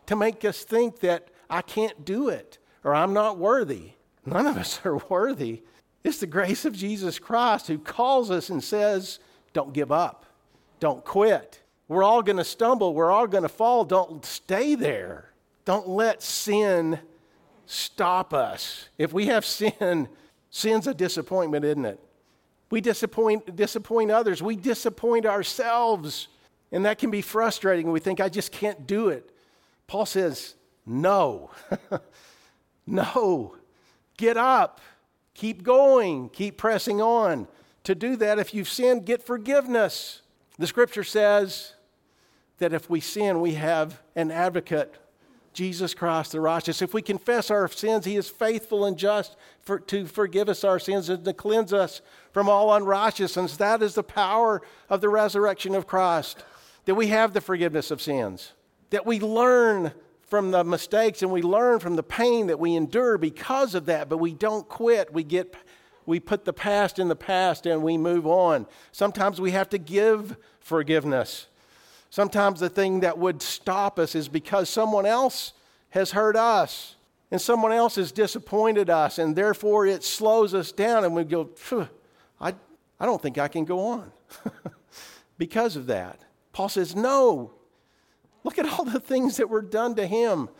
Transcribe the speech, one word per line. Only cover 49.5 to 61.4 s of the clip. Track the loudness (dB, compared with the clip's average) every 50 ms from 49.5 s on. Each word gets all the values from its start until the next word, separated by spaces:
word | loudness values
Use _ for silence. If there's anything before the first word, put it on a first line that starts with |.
| -20 _
for, | -8 -6 -6 -6
to | -6 -6 -6 -6 -6
forgive | -6 -2 -2 -2 0 0 -2 0 0
us | -2 0 2
our | 2 2
sins | 0 0 -2 -2 -2 -2 -4
and | -6 -4 -4
to | -6 -6
cleanse | -4 -2 0 0 0 0 2 2
us | 0 0 0 -4 -14 _ -20 -20 -20 -14 _
from | -2 0 2 4
all | 4 4 6 4 4
unrighteousness. | 4 4 2 0 2 2 0 0 0 -4 -2 -2 -2 -4 -4 -2
That | 0 0 2 2 2
is | 0 0 -2
the | -4 -4
power | -4 -2 -2 0 2 2 2 2 2 2 -2 -6 -12 -20 -14 _ -2
of | -2 0
the | 2 2
resurrection | 2 2 2 2 2 2 2 2 0 -2 -4 -2 -2
of | -2 -2
Christ, | -2 0 0 2 2 2 0 -2 -6 -12 -16 -20 -20 -20 -20 -20 -20 _ _ -2
that | 0 2
we | 2 2
have | 2 4 2 2 2 0
the | -4
forgiveness | -4 -2 -2 0 0 0 0 -2 -4 -4
of | -6 -6
sins, | -4 -4 -2 -2 -2 -4 -8 -12 -16 -20 _ _ _ _ _ _ _ -4
that | -4 -2 0
we | 0 -2 -2
learn | -2 -2 2 4 4 6 6 6 6 4 4 2 -2 -4 -6 -10 -20 _ _ _ _ -2
from | -2 0 0 2
the | 2 2 2
mistakes | 2 -2 -4 -2 0 2 2 2 2 0 0 -2
and | -2
we | 0 0